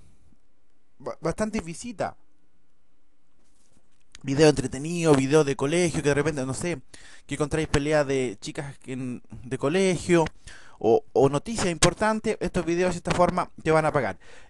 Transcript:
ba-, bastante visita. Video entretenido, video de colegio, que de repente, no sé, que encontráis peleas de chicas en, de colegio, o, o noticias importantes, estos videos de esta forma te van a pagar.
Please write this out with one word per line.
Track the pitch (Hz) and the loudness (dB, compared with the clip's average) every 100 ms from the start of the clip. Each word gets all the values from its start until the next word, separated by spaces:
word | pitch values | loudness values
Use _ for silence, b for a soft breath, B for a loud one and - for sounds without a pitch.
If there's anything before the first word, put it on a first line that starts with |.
| b b b - - - - - - - | b b b -20 -20 -20 -20 -20 -20 -14
ba-, | 139 - | -12 -6
bastante | 160 165 214 214 | -6 -4 -4 -4
visita. | 165 170 240 208 117 - - - - - - - - - - - - - - - - - - - - - | -8 -12 -12 -6 -8 -8 -20 -20 -20 -20 -20 -20 -20 -20 -20 -20 -20 -20 -20 -20 -20 -20 -20 -20 -18 -14
Video | 139 139 156 | -4 6 6
entretenido, | 139 127 131 151 175 165 | 6 -2 -6 -6 0 4
video | 143 131 156 | 4 4 2
de | 139 | 2
colegio, | 139 139 170 175 160 | 0 0 2 0 0
que | 147 | 0
de | |
repente, | 139 147 156 | 2 0 -2
no | 131 | -4
sé, | 127 175 156 - B B B | -4 -4 -6 -10 B B B
que | - 139 | -12 -4
encontráis | 147 156 156 | -2 -2 0
peleas | 151 143 156 | 0 2 2
de | 139 139 127 208 | 2 0 0 -4
chicas | - 151 143 131 - | -10 -10 -10 -12 -12
en, | 127 127 120 - - | -8 -8 -10 -12 -16
de | 123 127 | -10 -2
colegio, | 139 180 190 175 - 170 160 - B B B B | 0 2 2 0 4 4 4 -4 B B B B
o, | 107 113 - | 4 4 4
o | - 135 | 4 4
noticias | 143 - 233 190 | 4 -4 -2 -2
importantes, | 165 180 175 214 220 220 - | 2 2 2 -2 0 -4 -4
estos | 175 - 165 | -4 -4 -2
videos | 170 180 | -2 -2
de | 170 | -2
esta | - | -6
forma | 165 175 180 156 - | 2 2 2 -6 -6
te | - | 2
van | 156 156 | 2 2
a | |
pagar. | 143 110 92 b b | 0 -2 -6 b b